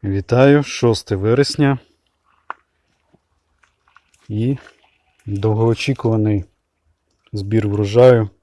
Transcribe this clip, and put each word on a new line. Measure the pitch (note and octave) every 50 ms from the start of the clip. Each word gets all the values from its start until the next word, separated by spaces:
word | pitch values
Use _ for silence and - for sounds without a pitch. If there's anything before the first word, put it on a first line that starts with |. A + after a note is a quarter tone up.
| -
Вітаю, | G2+ G2 G2 F#2+ - A#2 B2 C3 C#3 C#3+ D3 C#3+
шосте | - - - - A#2+ A2+ G2+ - - G#2
вересня. | F#2+ F#2+ G#2+ A#2 C3+ C#3+ - - - D3 C#3 C#3 B2+ _ _ _ _ _ _ _ _ _ _ _ _ _ _ - _ _ _ _ _ _ _ _ _ _ _ _ _ _ _ _ _ _ _ _ _ _ _ _ _ _ _ _ _ _ _ _ _ _ _
І | G#2+ G#2+ A2+ B2 C#3 B2+ - - _ _ _ _ _ _ _ _ _ _ _
довгоочікуваний | - G#2 G2 G2+ A2 G#2+ G#2+ A2+ A#2 A#2 - - - C3+ - - A#2 A2+ A2 G#2+ G#2+ G#2 G2+ F#2 _ _ _ _ _ _ _ _ _ _ _ _ _ _ _ _ _ -
збір | G#2 G2 G2+ A2 A2 G#2 G#2
врожаю | G2+ G#2 G#2+ G2 G#2 A#2 B2 B2+ B2 A#2 A2 G2 _ _